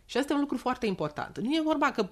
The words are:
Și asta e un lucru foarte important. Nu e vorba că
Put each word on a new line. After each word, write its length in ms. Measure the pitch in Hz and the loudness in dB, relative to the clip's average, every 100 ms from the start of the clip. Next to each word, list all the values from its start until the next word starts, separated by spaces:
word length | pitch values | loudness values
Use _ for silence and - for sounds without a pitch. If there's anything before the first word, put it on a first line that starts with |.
| - | -4
Și 120 | 233 | -2
asta 140 | 277 | 0
e 40 | 285 | 2
un 60 | |
lucru 160 | 285 262 | 0 0
foarte 280 | 247 247 220 | -2 0 0
important. 540 | 185 151 - - - | 0 -4 -4 -8 -4
Nu 160 | 220 320 | 0 2
e 60 | |
vorba 280 | 311 311 285 | 2 2 2
că 160 | - 196 | 2 -2